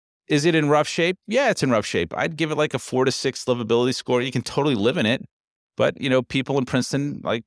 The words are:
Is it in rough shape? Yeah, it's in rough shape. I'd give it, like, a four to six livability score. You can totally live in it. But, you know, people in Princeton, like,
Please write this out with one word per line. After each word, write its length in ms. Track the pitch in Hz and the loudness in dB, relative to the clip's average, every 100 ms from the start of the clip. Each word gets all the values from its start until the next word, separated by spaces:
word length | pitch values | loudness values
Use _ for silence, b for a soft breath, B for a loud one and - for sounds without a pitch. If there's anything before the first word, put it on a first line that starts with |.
| _ _ - | _ _ -2
Is 180 | 151 160 | 0 2
it 100 | 160 | 2
in 140 | 147 | 4
rough 180 | 151 156 | 2 2
shape? 300 | - 170 185 - | 0 -2 -2 -2
Yeah, 220 | 226 277 | 0 2
it's 140 | 196 | 2
in 80 | 135 | 2
rough 140 | 113 - | 2 0
shape. 280 | 98 82 - | -2 -2 -4
I'd 220 | 151 151 | -4 -4
give 120 | 160 | -4
it, 80 | 151 | 0
like, 160 | 151 | -2
a 60 | 131 | -2
four 240 | - 127 | -2 0
to 80 | 131 | 0
six 340 | - 139 - - | 0 -4 -4 -2
livability 480 | 123 110 117 123 | -2 2 2 2
score. 280 | 123 - 123 | 0 0 0
You 100 | 131 | 0
can 120 | 127 | -4
totally 320 | - - 147 120 | -2 0 2 2
live 220 | 107 160 | 2 2
in 80 | 110 | 0
it. 200 | 127 - _ _ _ _ - | 0 -4 _ _ _ _ -2
But, 240 | 123 - | 0 0
you 80 | 139 | 0
know, 140 | 131 | 0
people 360 | 123 135 127 139 | 0 -2 -2 -2
in 60 | 127 | 0
Princeton, 540 | 131 120 139 143 143 | -2 -2 -2 -4 -6
like, 200 | - 113 | -4 -4